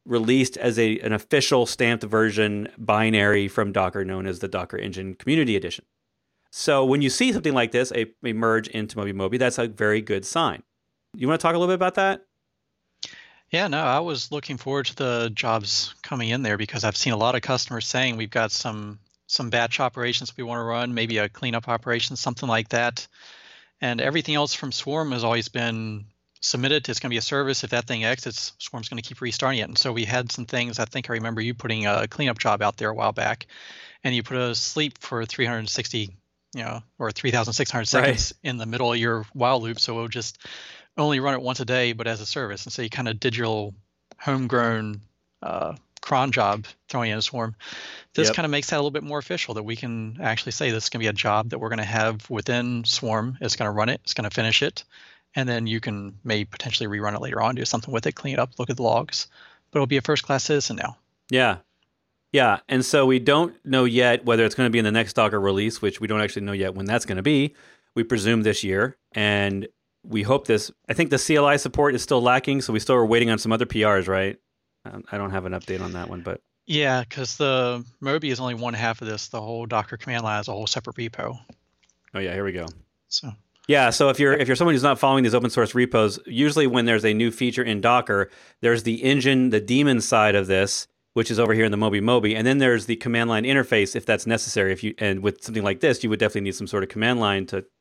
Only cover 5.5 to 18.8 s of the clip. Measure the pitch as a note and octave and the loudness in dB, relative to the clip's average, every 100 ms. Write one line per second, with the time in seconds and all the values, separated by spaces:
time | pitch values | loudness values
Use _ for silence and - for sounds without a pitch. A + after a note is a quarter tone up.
5.5 | G2 F2 - - _ _ _ _ _ _ | 0 -2 -10 -16 _ _ _ _ _ _
6.5 | - - C#3 C3 C#3+ C3+ - B3+ G3 D#3 | -4 2 4 4 4 2 2 2 2 2
7.5 | C3 A#2 B2 B2+ A#2+ A2+ _ A#2+ A2 A2+ | 2 2 0 0 -2 -4 _ -6 0 2
8.5 | A2 A2 A2 G#2 G#2+ G2+ G2 F#2+ B2 B2+ | 2 0 -6 -6 -6 -6 -2 -2 0 0
9.5 | B2+ A#2 G2+ G#2+ A2 G#2+ G2 F#2+ E3 C#3+ | 0 -4 0 0 0 0 -4 -2 -2 -2
10.5 | C#2 - _ _ _ _ G3+ B2+ D#3+ E3 | -4 -14 _ _ _ _ -4 -2 0 2
11.5 | E3+ F3+ F#3 F#3 G3 G3 F#3+ _ _ _ | 2 2 2 0 2 0 0 _ _ _
12.5 | _ _ _ _ - - - - _ - | _ _ _ _ -18 -18 -18 -20 _ -4
13.5 | E3 G3 D3 C#3+ C#3 E3+ C3 - D3 - | -2 0 0 2 0 0 -6 -6 -8 -8
14.5 | B2+ C3+ C#3 - - B2+ A#2+ A#2 G#2 A#2 | -8 -4 -4 -4 -2 -2 0 -2 -2 0
15.5 | A2 G2 - - - - C3 A2+ B2+ A2 | 0 0 -4 -4 -10 -8 -4 -2 -2 0
16.5 | G#2 G#2+ A#2 A2 - C3+ G#2+ A#2 B2 - | -2 -4 -2 -2 0 -2 2 2 0 -2
17.5 | B2+ - A#2 - B2+ C3 A2+ A2 A#2+ A2 | -2 -2 -6 -4 -2 -2 -2 -4 -2 0
18.5 | - A#2+ G#2+ | -2 -6 -8